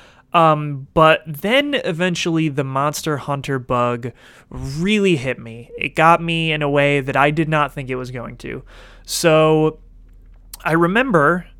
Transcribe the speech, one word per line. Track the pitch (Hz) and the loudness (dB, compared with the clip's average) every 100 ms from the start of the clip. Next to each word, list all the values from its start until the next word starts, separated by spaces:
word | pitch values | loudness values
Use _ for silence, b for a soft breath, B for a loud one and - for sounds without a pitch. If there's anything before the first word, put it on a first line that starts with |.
| B B _ | B B _
Um, | 175 160 151 147 139 139 | 2 4 2 -2 -8 -4
but | 170 156 156 - | 4 4 4 -2
then | 147 202 262 294 | -8 -2 0 0
eventually | 277 - 165 185 170 175 160 160 | -2 -4 -2 -2 -2 -2 0 0
the | 139 | -2
Monster | 135 135 147 143 160 143 | -4 -2 -2 -4 -4 -4
Hunter | - 143 135 135 | -4 -6 -4 -6
bug | 123 123 123 120 120 B B B - | -2 0 0 -2 -8 B B B -18
really | - 135 143 185 214 196 | -12 -8 -4 0 2 2
hit | 165 131 120 | 2 -2 -8
me. | 113 113 117 - | -10 -18 -14 -8
It | - | -4
got | - 160 170 | 2 4 4
me | 165 165 160 | 2 -2 -2
in | 151 | -2
a | 147 | 0
way | 143 143 143 | 2 2 0
that | 131 135 | 0 2
I | 143 | 2
did | 151 156 | 2 0
not | 156 143 | 0 -2
think | - 127 | -6 -8
it | |
was | 127 127 | -8 -8
going | 127 117 117 | -12 -12 -14
to. | 135 127 B B B B - | -12 -12 B B B B -10
So | - 170 156 156 156 156 156 - - - - - - - - | 0 4 4 4 4 2 -2 -14 -20 -20 -20 -20 -20 -20 -8
I | 165 | 0
remember | 165 170 208 269 175 143 175 - | 2 2 2 2 2 4 0 -4